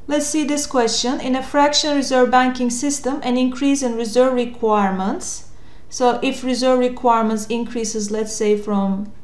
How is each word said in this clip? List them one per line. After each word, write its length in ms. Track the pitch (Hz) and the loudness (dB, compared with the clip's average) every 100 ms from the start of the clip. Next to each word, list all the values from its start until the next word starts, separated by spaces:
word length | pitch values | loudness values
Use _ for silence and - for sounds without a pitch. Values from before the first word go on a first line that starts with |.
| - | -2
Let's 220 | 294 294 | -2 0
see 160 | 311 | 0
this 240 | 285 294 - | 0 -2 0
question. 520 | 254 226 - 240 302 | 2 2 2 -2 -2
In 160 | 254 262 | -2 -2
a 60 | |
fractional 540 | 262 285 294 294 311 285 | 0 2 4 2 0 0
reserve 340 | - 254 240 | 2 4 4
banking 400 | 254 254 254 240 | 4 2 0 -2
system, 520 | 240 285 285 254 294 | -2 -2 -2 -4 -4
an 120 | 247 247 | 0 0
increase 460 | 254 - 277 277 | 0 2 2 2
in 140 | 254 226 | 0 -2
reserve 380 | 226 233 254 | 0 4 4
requirements. 1160 | 247 240 - 220 208 196 190 190 349 - - - - - - - | 2 -2 0 2 4 2 0 -2 -4 -6 -10 -12 -14 -14 -14 -10
So 300 | - 247 240 | 0 2 2
if 220 | 269 262 | -2 -2
reserve 340 | 254 240 254 254 | -2 0 2 4
requirements 720 | 247 247 247 226 220 220 214 | 2 0 2 2 2 -2 -4
increases, 640 | 233 233 240 220 220 208 | -6 -4 -6 -6 -6 -4
let's 240 | 214 214 - | -4 -4 -2
say, 200 | 214 208 | 0 0
from 560 | 214 202 196 190 208 - | 0 0 0 -2 -6 -10